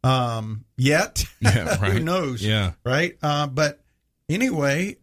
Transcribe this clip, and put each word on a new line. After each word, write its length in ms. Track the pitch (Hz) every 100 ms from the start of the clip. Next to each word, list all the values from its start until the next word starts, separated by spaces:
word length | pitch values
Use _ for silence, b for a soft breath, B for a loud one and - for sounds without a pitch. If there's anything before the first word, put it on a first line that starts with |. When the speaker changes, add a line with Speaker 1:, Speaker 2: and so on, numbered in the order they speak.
Speaker 1:
um, 600 | 127 131 123 113 110 110 - -
yet. 480 | 131 156 208 - -
<laughs> 80 | -
Speaker 2:
Yeah, 360 | - 110 90 190
Speaker 1:
Who 40 | 95
Speaker 2:
right. 80 | 95
Speaker 1:
knows? 380 | 156 185 151 123
Speaker 2:
Yeah. 300 | 101 110 95 -
Speaker 1:
Right? 320 | 123 131 175 -
Uh, 240 | 151 147 147
but 320 | 127 151 143 _ _ _ _ -
anyway 720 | 170 254 160 139 143 196 -